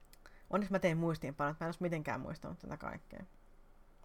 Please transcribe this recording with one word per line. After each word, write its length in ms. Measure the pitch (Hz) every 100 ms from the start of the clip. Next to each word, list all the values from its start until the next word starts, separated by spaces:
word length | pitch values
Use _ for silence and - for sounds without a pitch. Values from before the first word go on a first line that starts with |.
| - - - - -
Onneksi 220 | 196 190
mä 80 | 190
tein 180 | 180 160
muistiinpanot, 640 | 170 156 135 147 147 156
mä 60 | 165
en 20 |
olisi 140 | 175
mitenkään 400 | 175 160 151 120
muistanut 380 | - 160 156 175
tätä 180 | - 151
kaikkea. 460 | - - - - 190 - - - - - - -